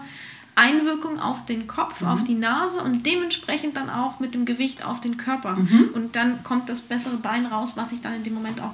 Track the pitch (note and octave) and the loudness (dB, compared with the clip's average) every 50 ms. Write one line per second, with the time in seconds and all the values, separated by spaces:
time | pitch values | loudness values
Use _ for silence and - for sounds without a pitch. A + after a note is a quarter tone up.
0 | - - - - - - - - - - - - A#3+ B3 D4 D#4 D4+ D#4 D#4 D4+ | -4 -10 -16 -16 -16 -16 -16 -18 -14 -2 4 6 6 6 6 4 4 2 0 -2
1 | D#4 D#4+ D4+ D4+ - A3+ C4 B3+ - - A#3 A3 A3 - - - E4+ - - - | -4 -4 -4 -4 -2 -2 -4 -4 -4 -4 -4 -4 -4 -6 -4 -4 -4 -2 -2 -2
2 | F3+ F3 - - A3+ A#3+ A#3 A3 A3+ A3+ B3 D4 F4+ F4+ F4 F4+ - B3+ B3 A#3+ | 0 2 2 2 2 2 2 2 2 2 2 2 2 0 0 0 0 0 0 2
3 | A#3 D4 F4 F4+ F4 E4+ - - - - D4+ D4+ - D4+ C#4 C#4+ C4 - - A#3+ | 2 2 2 2 2 0 -2 -2 -2 -2 -2 -2 -2 -2 -4 -4 -4 -4 -2 -2
4 | B3+ C4+ B3+ - C4 B3 A#3+ B3 A#3+ A#3+ A#3+ A#3+ C4+ C4+ B3+ - - - A#3+ A#3+ | -2 -2 -2 -4 -4 -4 -2 0 0 0 0 0 0 -2 -2 -4 -8 -6 -6 -4
5 | - A#3+ A#3 A#3 - C4 C4 C4 - G3 F#3 F#3+ F#3 E3+ G#3+ A#3 - - - A#3 | -4 -4 -4 -4 -2 -2 -2 -2 -2 -2 0 2 4 8 8 8 8 8 4 -2
6 | A3+ A#3 - A#3 A#3+ B3 B3 - - - B3 B3 B3 - B3 A#3+ - - A#3+ B3 | -4 -2 0 2 2 2 0 0 -2 -2 -2 0 0 0 -2 -2 -2 0 0 0
7 | A#3+ C4 B3 A3+ A3 G3+ A3 A#3+ B3 A#3+ G#3+ G#3+ B3 A#3+ - - A#3 A#3 A#3+ A#3+ | 0 0 -2 -4 -2 -2 -2 0 -2 -2 -2 -2 0 0 -2 0 -2 -2 -2 -4
8 | A#3 G#3+ A3+ A3+ A3 A3 A3 A3 A3 A3 A3+ A#3+ - A3 | -6 -6 -6 -6 -6 -6 -6 -6 -6 -6 -6 -6 -8 -8